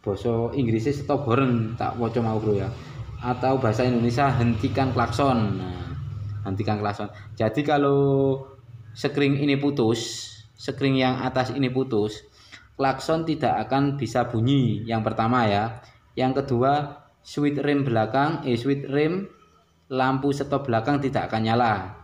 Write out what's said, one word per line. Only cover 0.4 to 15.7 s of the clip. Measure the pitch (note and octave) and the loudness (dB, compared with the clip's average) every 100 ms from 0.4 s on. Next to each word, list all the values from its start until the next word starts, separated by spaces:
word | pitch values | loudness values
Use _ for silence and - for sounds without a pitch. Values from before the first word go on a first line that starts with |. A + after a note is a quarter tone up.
| A#2 | -2
Inggrisnya | - A#2 A2+ C#3+ | -2 0 0 0
stop | C#3 - C#3+ | -4 -2 -2
horn, | A2 A#2+ C3 A#2 A2 A2+ | 2 2 2 0 -2 -4
tak | - A#2 | -4 -2
waca | A2+ A#2 | -2 0
mau, | A2+ A2 | 0 0
Bro | G#2+ G2 | 0 0
ya. | F#2+ - - - - - | -2 -8 -14 -14 -14 -8
Atau | B2 B2 B2+ C3+ | -4 0 2 2
bahasa | A#2 G#2+ B2+ | 2 2 2
Indonesia | A#2+ A#2+ A#2+ C#3 B2 | 2 2 2 2 4
hentikan | A#2+ A2+ C3+ - C3 | 2 2 0 0 0
klakson. | B2 A#2+ - C#3+ B2 G#2 F#2+ | 0 0 2 2 2 0 -2
Nah, | F#2 F2 - - - - - - | -6 -8 -10 -10 -10 -10 -10 -8
hentikan | G2 G2 G#2+ G#2 | -6 -4 -2 0
klakson. | G#2 G2+ G#2 - - - | -2 -4 -8 -10 -18 -2
Jadi | A2 C#3+ | 0 0
kalau | D3 D3 C#3+ C#3 C#3 C#3 C3+ C3+ - - - - - | 2 2 4 4 4 4 2 0 -6 -20 -20 -20 -20
sekring | - C#3+ C#3 C#3+ C#3+ | -4 -2 2 2 4
ini | D3 C#3 | 2 2
putus, | C#3+ C#3+ A2+ A#2+ - - - - - - | 2 2 2 2 -4 -10 -14 -18 -20 -12
sekring | - C3+ C#3 C3+ | -10 -2 2 2
yang | B2+ B2+ | 2 0
atas | B2+ C3 A#2 B2 | -2 -2 -2 -2
ini | C3 | 0
putus, | B2+ C3 A2+ G#2 - - _ - - - - | 0 0 0 -2 -6 -18 _ -20 -20 -20 -2
klakson | C3+ C3 - D#3+ | 0 0 -2 -2
tidak | D#3+ D3+ A#2+ G#2+ | 0 0 0 0
akan | A2 C3+ C#3 C#3 | 0 0 0 -2
bisa | A2+ B2+ A#2 | -2 -2 0
bunyi. | A2 A#2+ C#3 A#2+ G#2 | 0 2 4 2 0
Yang | A2+ A2+ G#2+ | -2 -2 0
pertama | G#2+ A2+ B2 A2 | 0 2 4 4
ya. | G2+ A2+ | 2 0